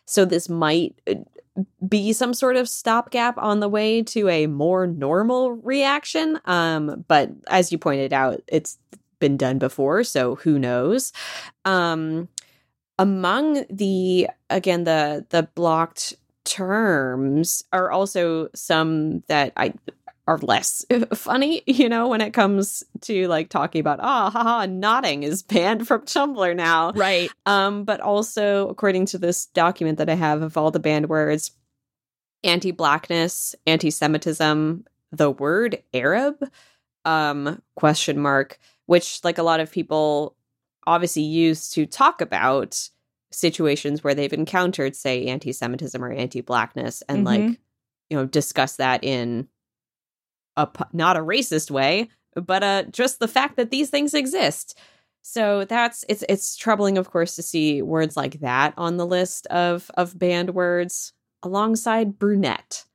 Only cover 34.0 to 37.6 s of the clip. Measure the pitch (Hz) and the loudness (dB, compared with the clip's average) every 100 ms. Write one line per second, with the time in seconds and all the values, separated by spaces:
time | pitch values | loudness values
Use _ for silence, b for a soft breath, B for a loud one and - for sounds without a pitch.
34 | 151 151 165 156 156 151 156 170 - _ | 0 0 -2 0 0 2 0 -4 -12 _
35 | _ 151 147 135 143 185 233 - _ 127 | _ 0 0 2 0 0 0 -4 _ -2
36 | 135 202 285 294 269 b b b _ _ | 0 2 0 -2 -10 b b b _ _
37 | 160 160 151 143 143 180 | -2 0 0 -2 -4 -8